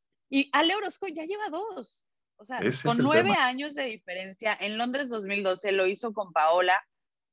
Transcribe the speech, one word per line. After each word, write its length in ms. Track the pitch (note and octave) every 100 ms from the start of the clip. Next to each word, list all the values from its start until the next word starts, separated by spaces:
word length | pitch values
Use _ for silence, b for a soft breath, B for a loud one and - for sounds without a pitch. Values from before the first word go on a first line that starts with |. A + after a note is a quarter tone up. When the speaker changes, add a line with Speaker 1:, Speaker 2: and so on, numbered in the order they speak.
| _ _ _
Speaker 1:
Y 180 | C4+ C#4
Ale 200 | C#4 E4
Orozco 320 | G4 G4 - G4
ya 180 | D#4 D#4+
lleva 240 | G#4 G#4+
dos. 560 | D#4 A4 F#4 A3 - _ _ _ _
O 100 | -
sea, 140 | B3
Speaker 2:
Ese 280 | G3+ - -
Speaker 1:
con 60 |
Speaker 2:
es 40 | A#3+
el 40 |
Speaker 1:
nueve 260 | B3+ D#4 F4+
Speaker 2:
tema. 100 | D#4
Speaker 1:
años 300 | B3+ B3+ D4
de 100 | C#4+
diferencia, 720 | C4+ A3 - F3+ F#3+ F#3+ A3 G#3
en 200 | G3+ A3
Londres 320 | A#3+ B3+ C#4
dos 140 | A3+
mil 180 | G3 G3+
doce 280 | F#3+ F#3 G#3
lo 160 | F#3+ F#3
hizo 280 | G3 A#3
con 180 | G#3+ F#3+
Paola, 500 | E3 D#3 F3 F#3 F#3+ - _ _ _ _